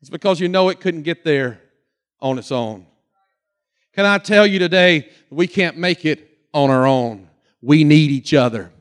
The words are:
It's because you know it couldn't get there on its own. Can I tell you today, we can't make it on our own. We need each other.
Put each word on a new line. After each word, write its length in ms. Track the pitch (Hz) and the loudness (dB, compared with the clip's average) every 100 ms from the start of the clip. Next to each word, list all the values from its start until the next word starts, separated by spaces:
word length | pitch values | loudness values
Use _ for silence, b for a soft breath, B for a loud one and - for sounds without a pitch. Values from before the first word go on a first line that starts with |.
It's 100 | - | -16
because 300 | 170 202 180 | -6 -4 -2
you 80 | 180 | -2
know 200 | 185 185 | 0 0
it 100 | 180 | -2
couldn't 220 | 190 170 | -6 -6
get 220 | 151 165 | -6 -6
there 360 | 165 147 127 113 _ _ _ _ _ _ | -2 -2 -2 -8 _ _ _ _ _ _
on 180 | 135 131 | -6 -6
its 140 | 113 | -6
own. 340 | 131 117 107 90 _ _ _ _ _ _ _ _ _ _ | -6 -6 -10 -18 _ _ _ _ _ _ _ _ _ _
Can 120 | - 202 | -2 0
I 120 | 202 | 0
tell 280 | 202 208 208 | 0 2 4
you 140 | 190 | 2
today, 480 | 175 185 180 165 123 b b | 0 2 2 2 -4 b b
we 200 | 139 175 | -4 -4
can't 280 | 190 175 160 | -2 -4 -4
make 280 | 180 170 | -4 -2
it 340 | 160 147 _ _ _ | -4 -4 _ _ _
on 160 | 151 139 | -2 2
our 160 | 131 131 | 2 2
own. 420 | 131 120 107 95 _ _ _ | 0 -2 -10 -20 _ _ _
We 220 | 117 151 | 0 2
need 300 | 147 151 151 | 6 4 4
each 200 | 139 113 | -2 0
other. 380 | 147 123 113 87 _ | 0 0 -2 -14 _